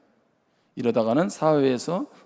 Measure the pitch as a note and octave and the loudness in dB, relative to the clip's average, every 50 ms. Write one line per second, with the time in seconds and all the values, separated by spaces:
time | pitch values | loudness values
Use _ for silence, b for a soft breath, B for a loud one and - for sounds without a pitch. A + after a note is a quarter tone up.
0 | _ _ _ _ _ _ _ _ _ _ _ _ _ _ - B2 A#2+ A#2+ A2+ B2 | _ _ _ _ _ _ _ _ _ _ _ _ _ _ -10 -4 -2 0 0 0
1 | A2 A2+ A#2+ D#3 F3+ G3+ - - D#3 D#3 D3+ D3 C3+ C3 B2+ A#2 - - E3+ G3+ | 2 2 2 0 0 -2 -2 -2 0 2 2 4 2 2 0 -2 -4 -4 -6 -6
2 | D4 - B B B | -6 -10 B B B